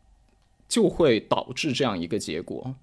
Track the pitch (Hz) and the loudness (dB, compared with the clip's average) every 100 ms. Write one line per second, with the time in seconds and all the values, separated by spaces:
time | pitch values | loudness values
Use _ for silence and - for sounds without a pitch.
0 | _ _ _ _ _ _ - 240 190 - | _ _ _ _ _ _ -4 2 2 4
1 | 156 107 - 123 - 123 156 123 127 92 | 4 4 2 -2 -2 -4 -4 0 0 -2
2 | 85 104 - 82 - - 127 131 | -4 -4 -4 -6 -6 -10 -10 -12